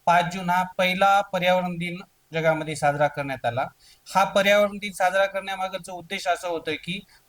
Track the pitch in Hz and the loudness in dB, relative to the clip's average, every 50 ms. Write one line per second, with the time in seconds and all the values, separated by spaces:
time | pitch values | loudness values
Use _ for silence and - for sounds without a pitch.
0 | - 175 170 175 175 165 180 190 180 175 175 185 185 180 - - 185 185 185 190 | 2 4 4 4 4 2 -4 -6 -2 0 2 2 0 -2 0 0 0 0 4 4
1 | 196 196 196 202 196 - - 180 180 180 185 185 180 180 175 165 175 175 175 185 | 4 6 6 4 2 0 -2 0 2 4 2 2 2 -2 -4 -6 -6 -8 -8 -10
2 | 202 _ _ _ _ _ 151 160 156 160 160 156 156 156 151 147 151 143 143 143 | -14 _ _ _ _ _ -6 0 2 2 2 2 -2 -6 -6 0 0 0 2 2
3 | 147 143 - 147 139 139 135 127 - 120 117 127 147 170 _ _ _ - - _ | 0 0 0 -2 -6 -6 -6 -4 -4 -4 -2 -2 -4 -4 _ _ _ -20 -20 _
4 | _ - - 190 196 190 - 202 196 202 202 208 208 202 208 202 208 208 180 - | _ -2 2 2 2 2 2 0 4 4 4 4 4 2 -2 -6 -10 -10 -4 0
5 | 190 180 185 190 196 196 196 196 196 196 190 185 190 190 190 185 175 196 185 175 | 0 0 2 2 0 0 -2 -6 -6 -6 -6 -6 -6 -6 -6 -10 -12 -10 -14 -14
6 | 170 170 196 185 - 185 170 165 - 175 170 160 160 165 151 - - 170 180 202 | -10 -10 -10 -6 -2 -2 -2 -2 -2 -6 -6 -4 -4 -6 -6 -6 -6 -8 -8 -8
7 | - _ _ _ _ | -10 _ _ _ _